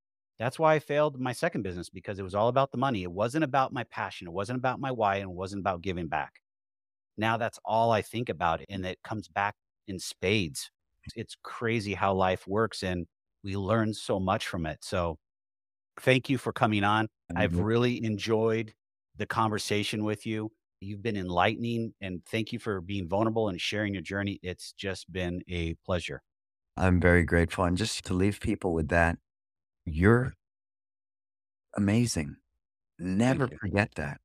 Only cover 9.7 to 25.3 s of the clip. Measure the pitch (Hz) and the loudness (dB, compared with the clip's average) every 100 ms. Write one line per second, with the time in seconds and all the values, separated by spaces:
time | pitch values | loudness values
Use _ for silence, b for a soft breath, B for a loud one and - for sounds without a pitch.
9.7 | _ - 92 - - 92 107 82 - - | _ -12 -10 -10 -4 0 2 0 -6 -12
10.7 | _ _ _ - - 110 - - - 117 | _ _ _ -14 -12 -12 -14 -14 -6 -2
11.7 | 117 101 90 98 95 92 92 - 101 110 | 0 -2 0 2 4 4 2 -2 0 0
12.7 | - 95 90 82 _ _ _ 101 98 95 | -2 -4 -4 -6 _ _ _ -8 -4 0
13.7 | 113 110 104 - 101 92 107 - 92 78 | 2 2 -2 -2 0 2 0 -2 -4 -4
14.7 | 76 - 98 87 78 _ _ _ _ _ | -6 -4 -2 -2 -4 _ _ _ _ _
15.7 | _ _ - - 131 - 127 117 - 117 | _ _ 0 4 4 4 -2 -2 2 4
16.7 | 107 101 107 110 - - 85 87 87 104 | 4 4 2 0 -6 -8 0 2 2 2
17.7 | 117 123 123 113 104 107 110 113 113 107 | 2 2 0 -2 -2 0 2 2 0 -4
18.7 | - _ _ _ - 104 113 110 104 - | -12 _ _ _ -10 -4 0 0 0 0
19.7 | 104 104 110 104 104 113 107 110 - _ | 0 0 -2 -2 -2 -4 -6 -6 -10 _
20.7 | _ 95 104 110 104 90 87 98 110 117 | _ -12 -8 -4 -4 -2 4 4 2 -2
21.7 | 117 113 - 98 87 - 110 110 117 117 | -2 -4 -8 -8 -8 -6 -4 -4 -6 -4
22.7 | 95 87 101 85 98 113 110 107 87 - | -6 -4 -6 -2 0 0 0 -2 -2 -4
23.7 | 107 104 98 80 98 101 98 90 87 - | -2 -2 -4 -4 -4 -4 -4 -8 -10 -14
24.7 | - 98 92 - 90 90 | -10 -8 -8 -8 -6 -4